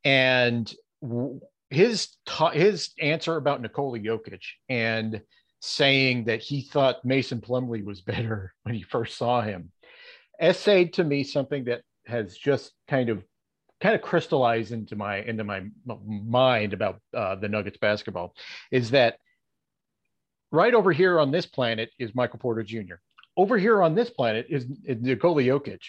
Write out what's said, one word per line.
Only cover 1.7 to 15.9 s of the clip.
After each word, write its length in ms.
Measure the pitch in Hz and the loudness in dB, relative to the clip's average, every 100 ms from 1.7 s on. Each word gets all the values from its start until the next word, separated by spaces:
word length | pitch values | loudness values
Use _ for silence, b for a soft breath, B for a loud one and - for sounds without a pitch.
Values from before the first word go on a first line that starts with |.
| 135 226 220 - _ - | 2 2 2 -8 _ -12
ta-, 260 | - 156 | -2 0
his 400 | - 190 185 - - | 4 2 2 -8 -4
answer 360 | 151 160 - 165 | -2 -2 -2 -2
about 260 | 139 147 | 0 -2
Nikola 380 | 123 - 139 120 | -4 -6 -6 -6
Jokic 440 | 107 113 - 98 - - _ | -4 -6 -6 -16 -18 -20 _
and 520 | 123 113 113 110 107 _ _ _ _ | -2 0 -2 -4 -8 _ _ _ _
saying 680 | - - 139 135 135 123 113 | -12 2 4 6 4 0 -2
that 160 | 113 | -4
he 200 | - 143 | -4 -8
thought 420 | 123 147 135 123 | -4 2 2 0
Mason 380 | 123 135 123 123 | 0 0 0 -8
Plumlee 420 | 104 127 127 113 | -4 -4 -4 -8
was 180 | 101 98 | -8 -10
better 520 | - 98 117 107 95 _ | -6 -4 -4 -6 -8 _
<laughs> 40 | |
when 120 | - 117 | -8 -8
he 80 | |
first 340 | 90 123 113 - | -4 -6 -6 -4
saw 240 | 120 123 | 0 0
him 300 | 107 92 85 _ B B B B B - | -2 -8 -14 _ B B B B B 0
essayed 540 | 165 180 - 196 175 | 2 4 4 4 4
to 100 | - | 2
me 200 | 165 143 | 0 0
something 420 | 135 147 131 143 120 | 0 -4 -4 -6 -4
that 160 | 120 _ _ - | -6 _ _ -6
has 320 | 117 101 - | -6 -6 -4
just 340 | - 135 - _ - | 0 0 -2 _ -2
kind 220 | 139 120 | 0 0
of 140 | 104 - _ _ _ _ _ | -2 -8 _ _ _ _ _
kind 140 | 196 220 | 0 0
of 60 | |
crystallized 680 | - 170 - 151 120 113 110 | 0 -2 0 2 2 2 -2
into 240 | 117 104 104 | -8 -10 -8
my, 220 | 104 98 | -6 -6
into 260 | 110 113 | -6 -6
my 140 | 104 98 | -6 -8
m-, 160 | 95 - 123 | -10 -16 -14